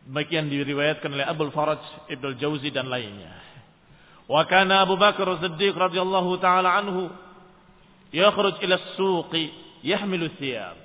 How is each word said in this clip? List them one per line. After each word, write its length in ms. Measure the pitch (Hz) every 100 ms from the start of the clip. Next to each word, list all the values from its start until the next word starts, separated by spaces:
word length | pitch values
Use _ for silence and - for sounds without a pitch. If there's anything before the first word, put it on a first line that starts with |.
| -
Demikian 400 | 139 147 165 151
diriwayatkan 640 | 139 139 143 147 151 151
oleh 160 | 139 139
Abdul 240 | 147 147
Faraj, 320 | - 151 147 - - -
Ibnul 320 | 139 139 127
Jauzi 320 | 143 151 143
dan 160 | 135 131
lainnya. 480 | 123 110 101 87 90 - - - _ _ - - -
Wa 240 | - 143 160
kana 400 | 185 190 196 190
Abu 80 | 185
Bakar 320 | 208 202 190 175
As-Siddiq 400 | 180 160 196 165
radhiyallahu 640 | 180 175 185 190 180 180
ta'ala 400 | 185 185 185 185
anhu 320 | 202 185 175 - - - - - _ - _ _ _ 143
yakhruj 400 | 202 202 196 -
ila 120 | 196 180
as-suqi 720 | - - 190 175 165 160 151 - - -
yahmilu 480 | 131 190 202 185 160 -
thiyab. 400 | 139 117 92 85